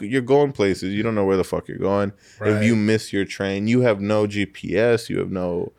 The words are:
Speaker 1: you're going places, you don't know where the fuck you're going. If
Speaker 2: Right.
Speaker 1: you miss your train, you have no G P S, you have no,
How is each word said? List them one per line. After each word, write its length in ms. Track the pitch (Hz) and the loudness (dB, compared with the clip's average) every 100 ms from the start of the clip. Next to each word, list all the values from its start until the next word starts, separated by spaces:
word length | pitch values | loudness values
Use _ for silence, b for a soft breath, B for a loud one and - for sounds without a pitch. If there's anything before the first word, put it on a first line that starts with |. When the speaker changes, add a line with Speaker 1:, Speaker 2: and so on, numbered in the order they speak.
Speaker 1:
you're 200 | 101 131 | -4 -2
going 280 | 123 143 143 | 2 4 4
places, 420 | 131 101 90 95 | 2 0 0 -2
you 120 | 101 | -2
don't 100 | 113 | -2
know 100 | 107 | 0
where 120 | 98 95 | 2 2
the 80 | |
fuck 240 | 87 82 - | 0 -4 -6
you're 100 | 92 | -4
going. 320 | 92 101 101 b b | 0 0 -2 b b
If 60 | b | b
Speaker 2:
Right. 240 | 107 104 | 0 2
Speaker 1:
you 100 | 110 | 2
miss 380 | 113 104 110 - | 2 2 0 -2
your 120 | 101 | -4
train, 440 | 98 - 98 98 107 | -4 -4 -4 -2 0
you 140 | 123 | 2
have 180 | 123 101 | 2 2
no 260 | 101 107 104 | 0 0 0
G 180 | 104 | -2
P 320 | 95 - - 87 | -4 -6 -2 0
S, 320 | 120 113 - | 2 0 -2
you 120 | 98 | -4
have 100 | 92 | -4
no, 420 | 92 90 87 87 | -4 -4 -4 -6